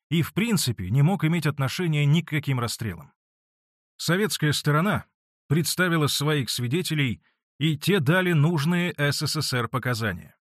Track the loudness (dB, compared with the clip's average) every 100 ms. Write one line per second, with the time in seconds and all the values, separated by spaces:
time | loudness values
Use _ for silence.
0 | _ -2 0 -2 0 0 0 -4 -2 4
1 | 4 4 0 0 -2 -2 -4 -2 -2 2
2 | 2 2 2 -4 -2 -2 -2 -4 -8 -8
3 | -14 _ _ _ _ _ _ _ _ _
4 | -2 0 0 0 0 0 0 2 2 -2
5 | -6 _ _ _ _ 0 0 0 0 2
6 | 0 0 0 0 -2 -4 -2 -2 -2 -2
7 | -2 -4 _ _ _ _ -2 0 2 2
8 | 4 2 4 4 4 2 0 0 -2 -2
9 | -2 -2 -4 -4 -2 -2 -4 -4 -4 -2
10 | -2 -4 -10 _ _